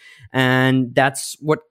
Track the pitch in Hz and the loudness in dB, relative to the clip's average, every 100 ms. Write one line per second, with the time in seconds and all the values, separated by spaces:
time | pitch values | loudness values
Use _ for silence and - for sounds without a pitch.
0 | - - - 131 127 131 131 131 123 127 | -20 -20 -8 -2 2 2 2 2 0 0
1 | 135 - - - 151 156 _ | 0 -2 -12 -8 -4 -4 _